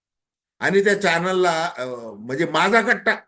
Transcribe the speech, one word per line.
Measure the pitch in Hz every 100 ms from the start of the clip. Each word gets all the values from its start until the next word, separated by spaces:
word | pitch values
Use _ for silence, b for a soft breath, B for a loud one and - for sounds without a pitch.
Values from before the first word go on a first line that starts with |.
| _ _ _ _ _ _
आणि | - 226
त्या | 202 196
चॅनलला, | 190 165 180 185 180 160 165 -
अ, | 127 123 113
म्हणजे | 101 117 139 165
माझा | 156 185 226
कट्टा | 220 208 220 202